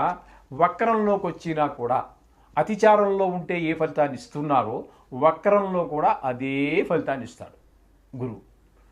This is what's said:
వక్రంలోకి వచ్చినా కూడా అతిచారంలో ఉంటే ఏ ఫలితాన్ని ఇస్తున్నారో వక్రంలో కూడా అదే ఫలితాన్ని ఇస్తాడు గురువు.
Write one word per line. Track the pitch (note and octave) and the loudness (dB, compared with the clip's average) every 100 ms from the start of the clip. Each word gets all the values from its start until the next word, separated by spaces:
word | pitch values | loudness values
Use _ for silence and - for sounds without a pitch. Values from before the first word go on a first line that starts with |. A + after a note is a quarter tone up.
| D#3 F3+ - - - C#3 | 2 -2 -10 -20 -8 0
వక్రంలోకి | E3+ - A3+ A3 G#3 G3+ F#3 | 0 2 0 2 2 0 -2
వచ్చినా | - E3+ D#3 D3 C3 | -6 -4 0 -2 -2
కూడా | A#2+ B2+ - - _ _ _ - | -2 -2 -2 -14 _ _ _ -2
అతిచారంలో | E3 G#3 A3 G#3 G3+ G3 F#3+ F3+ | -2 4 6 6 4 2 0 -2
ఉంటే | E3 F3 D#3 | -4 -4 -2
ఏ | D#3+ | -2
ఫలితాన్ని | D#3 D3+ C#3+ A#2+ | -2 0 -2 -2
ఇస్తున్నారో | - D3 D3+ C3+ G#2+ A#2+ - - - B2+ | -10 -6 0 0 0 -4 -10 -20 -14 2
వక్రంలో | D#3 D#3+ G3+ G3+ G3 F3+ D3+ | 2 4 2 2 2 -2 -2
కూడా | D3 F#3 G#3+ C3 | 0 0 0 -2
అదే | A#2+ C3+ C#3 C#3+ E3 D4 | -4 -4 -2 0 0 0
ఫలితాన్ని | E3 D3 C3+ G#2+ | -2 -2 -6 -8
ఇస్తాడు | - F2 - _ _ _ _ _ C3 | -16 -20 -20 _ _ _ _ _ -10
గురువు. | B2 G2+ - _ _ _ _ | -10 -10 -18 _ _ _ _